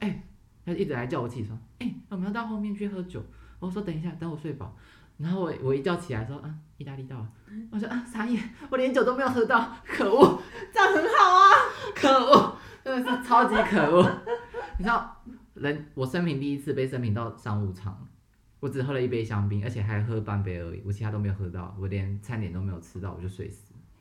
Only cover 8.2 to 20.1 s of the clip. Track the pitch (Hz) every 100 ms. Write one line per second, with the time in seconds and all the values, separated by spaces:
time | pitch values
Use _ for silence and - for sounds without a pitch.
8.2 | 226 233 - - 285 262 262 254 240 254
9.2 | 262 254 220 233 240 - - - 196 453
10.2 | - - - 466 403 453 453 330 339 539
11.2 | 370 370 392 415 - - 427 - 277 262
12.2 | 254 294 - - - - 269 254 254 247
13.2 | - 247 226 214 220 196 147 175 190 -
14.2 | - - - 480 - - 196 233 - -
15.2 | - - - - 139 151 - - 131 175
16.2 | 175 135 143 139 151 131 131 131 120 104
17.2 | 117 - 113 104 98 92 101 98 - -
18.2 | _ _ _ - 139 135 131 139 123 120
19.2 | 110 104 101 104 104 104 101 104 110